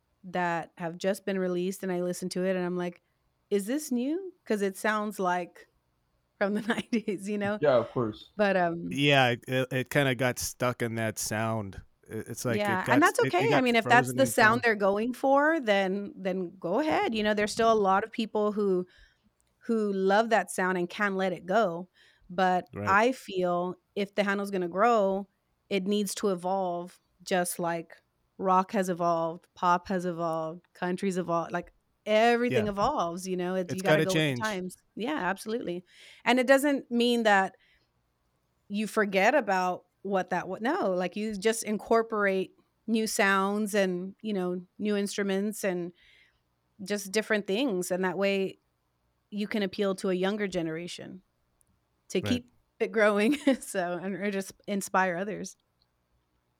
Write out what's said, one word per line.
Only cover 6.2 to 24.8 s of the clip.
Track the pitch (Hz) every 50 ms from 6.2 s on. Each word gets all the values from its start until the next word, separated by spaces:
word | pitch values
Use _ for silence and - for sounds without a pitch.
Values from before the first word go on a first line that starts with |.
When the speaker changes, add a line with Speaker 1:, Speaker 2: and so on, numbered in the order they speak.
| _ _ _ -
Speaker 1:
from | 208 196 208
the | 208
<laughs> | - 208 226 220 - - -
nineties," | 220 208 - 202 170 196 196
you | 208 208
know? | 202 202 208 208
Speaker 2:
Yeah, | 147 147 131
of | 120 110 -
course. | - 135 120 107 107 - - - _
Speaker 1:
But, | - 214 196 190
um, | 185 175 170 170 170 175 175
Speaker 3:
Yeah, | 170 139 143 147 143 135 131 123
it, | 120 113 -
it, | - 131 131 131 - 139
it | 131 127 -
kinda | - 151 143 135 127
got | 113 135 123 120 -
stuck | - - - - 127 123 120 -
in | 120 117 110
that | 113 113 110 104 -
sound. | - - 113 107 113 113 113 110 104 98 90 - - - _ _ _ -
I-, | - 110 -
it's | - 117 - -
like | 127 117 208 208 208
it | 196 180 185
Speaker 1:
Yeah, |
Speaker 3:
got | - 226
Speaker 1:
and | 277 320
that's | 370 370 -
Speaker 3:
s-, | 466
it, | - -
it | 349 392
Speaker 1:
okay. | 466 427
I | 277
Speaker 3:
got |
Speaker 1:
mean, | 254 247 233
if | 233 220
that's | - 240 240 247 247 254
Speaker 3:
frozen |
Speaker 1:
the | 247 269
Speaker 3:
in | 254
Speaker 1:
sound | - - 226 214 226 240
Speaker 3:
time. | -
Speaker 1:
they're | 233 220
going | 214 202 196 202 208 220 247 240
for, | - - 269 269 277 285 302 330 330
then, | 262 214 202 196 196 185 190 202 202 196 -
then | 185 185 190 180 190 185 170 185 190
go | - 170 185 247
ahead. | 302 311 - 370 415 392 226
You | 220 208
know, | 214 214
there's | 208 208 208
still | - - 226 226
a | 226
lot | 220 202 190 190 196 214
of | 220
people | - - 226 214 - 214 208 208
who, | 208 208 208 196 185 180 180 180 _ - - _ _ _ _ _ _ _ _ _ _ _ -
who | - 226 220 214 208 202
love | 190 190 190 196 208 226 226
that | 226 202 185 -
sound | - - 185 180 190
and | 180 175 175
can't | - - 214 202 196
let | 190 190 190 180
it | 151 131
go. | 175 180 226 226 185 165 170 185 - _ _ _ _ _ _ _ -
But | 180 175 185 185 185 180 180 - -
Speaker 3:
Right. | - 202 196 190 202
Speaker 1:
I | 226 254 262
feel | - - - 196 185 180 175 175 175 175 180 - - _ _ -
if | - 202 190 -
Tejano's | - 196 202 196 196 202 202
gonna | 202 185 180 175
grow, | 170 185